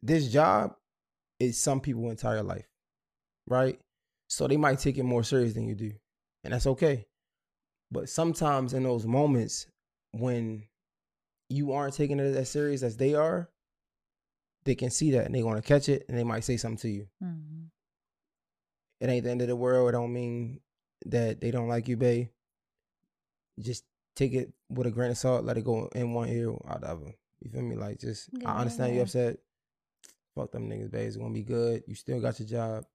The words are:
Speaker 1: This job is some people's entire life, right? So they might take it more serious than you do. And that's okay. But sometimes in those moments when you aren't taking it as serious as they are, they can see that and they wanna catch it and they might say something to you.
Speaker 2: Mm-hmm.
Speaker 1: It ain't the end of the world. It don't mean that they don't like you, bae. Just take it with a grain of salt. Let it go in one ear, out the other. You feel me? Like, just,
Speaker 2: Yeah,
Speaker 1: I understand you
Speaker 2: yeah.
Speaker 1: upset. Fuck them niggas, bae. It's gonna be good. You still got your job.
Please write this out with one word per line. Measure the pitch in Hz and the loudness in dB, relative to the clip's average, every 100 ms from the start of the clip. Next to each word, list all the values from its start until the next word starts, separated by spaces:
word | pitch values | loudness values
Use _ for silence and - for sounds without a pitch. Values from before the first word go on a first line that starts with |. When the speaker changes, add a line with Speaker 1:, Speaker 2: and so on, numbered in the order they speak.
Speaker 1:
This | 113 160 139 | 4 2 4
job | 120 156 - - - _ _ _ _ _ _ | 6 6 6 2 -4 _ _ _ _ _ _
is | 127 117 | 0 2
some | - 131 | 2 2
people's | 139 117 117 | 0 -4 -4
entire | 110 123 110 | -4 -2 0
life, | 98 90 - _ _ _ _ _ _ _ - | -2 -6 -8 _ _ _ _ _ _ _ 0
right? | 127 131 - _ _ _ _ _ | 2 2 0 _ _ _ _ _
So | - 139 | -2 2
they | 147 | 4
might | 151 135 | 4 4
take | - 135 | 0 0
it | |
more | 127 120 | 0 0
serious | 113 135 120 | 2 2 2
than | 113 110 | 0 -4
you | |
do. | 107 107 104 _ _ _ _ | -6 -8 -10 _ _ _ _
And | - | -6
that's | 120 135 | 0 0
okay. | 131 165 131 101 _ _ _ _ _ _ _ _ | 2 2 2 -6 _ _ _ _ _ _ _ _
But | - - | -8 -6
sometimes | - 165 165 156 139 127 | 0 0 2 2 2 2
in | 131 | 0
those | 127 123 | 2 0
moments | 110 123 147 127 110 - - _ _ _ _ | 2 4 6 4 2 -4 -10 _ _ _ _
when | 110 123 120 113 110 107 _ _ _ _ _ _ _ _ | -4 -2 -2 -2 -6 -12 _ _ _ _ _ _ _ _
you | 139 143 | -2 0
aren't | 135 143 | 0 -2
taking | 135 147 143 | 0 0 2
it | 139 135 | 2 0
as | 127 | 0
serious | 147 147 139 | 0 0 0
as | 127 113 | -2 2
they | 135 147 | 4 4
are, | 156 175 170 _ _ _ _ _ _ _ _ _ _ _ | 4 2 -4 _ _ _ _ _ _ _ _ _ _ _
they | - 123 | -2 0
can | 127 | 0
see | - 156 | 2 4
that | 131 - | 4 2
and | |
they | 127 | 0
wanna | 113 110 | 0 -2
catch | 110 143 139 | 4 4 4
it | 135 - | 0 0
and | 120 | -4
they | |
might | 117 110 | -2 -2
say | 110 123 | -2 -2
something | 117 113 | -2 -6
to | 117 | -6
you. | 101 101 _ | -6 -8 _
Speaker 2:
Mm-hmm. | 180 165 156 160 160 _ _ _ _ _ _ _ _ _ _ _ _ _ | -10 -10 -12 -14 -16 _ _ _ _ _ _ _ _ _ _ _ _ _
Speaker 1:
It | 120 | 0
ain't | 123 | 2
the | 120 | 0
end | 123 | 0
of | 120 | 0
the | 123 | 0
world. | 123 127 123 | 4 6 6
It | |
don't | 120 120 | 4 0
mean | 123 120 120 120 139 _ _ _ _ - | -2 -4 -4 -6 -8 _ _ _ _ -2
that | 120 117 113 | 0 0 -2
they | 120 | -2
don't | 123 117 | -2 0
like | 120 117 | -2 -2
you, | 120 | 2
bae. | 123 120 120 _ _ _ _ _ _ _ _ _ _ _ _ - | 2 2 -2 _ _ _ _ _ _ _ _ _ _ _ _ -12
Just | 104 120 _ _ _ | -8 -8 _ _ _
take | - 135 | 0 0
it | 127 - - _ | 2 -2 -10 _
with | 123 123 | -2 -2
a | |
grain | 113 123 | 0 0
of | 120 | 2
salt. | 131 127 | 2 2
Let | 113 117 | 2 -2
it | |
go | 113 113 - | 0 -2 -2
in | - 120 | -4 -2
one | 117 117 | -2 -2
ear, | 117 117 113 - | -2 -2 -4 -8
out | - | -8
the | - | -6
other. | 82 71 - _ _ | -8 -10 -16 _ _
You | - | -12
feel | 120 | -6
me? | 120 | -6
Like, | 113 104 107 | -6 -6 -8
just, | 120 107 - | -8 -10 -10
Speaker 2:
Yeah, | 262 247 | -10 -6
Speaker 1:
I | - | -2
understand | 123 117 127 | -4 -2 -2
you | 120 | 0
Speaker 2:
yeah. | |
Speaker 1:
upset. | 113 127 123 - _ _ _ _ _ _ - _ _ - | 0 2 0 -2 _ _ _ _ _ _ -20 _ _ -10
Fuck | 123 | -8
them | - 110 | -6 -8
niggas, | 107 107 | -8 -8
bae. | 110 | -6
It's | 110 107 | -6 -6
gonna | 113 | -6
be | 110 | -6
good. | 107 120 117 113 - | -4 -2 0 -2 -6
You | 104 | -14
still | - 127 | -6 -2
got | 120 113 | -2 -4
your | 107 | -6
job. | 117 113 110 - | -6 -4 -6 -10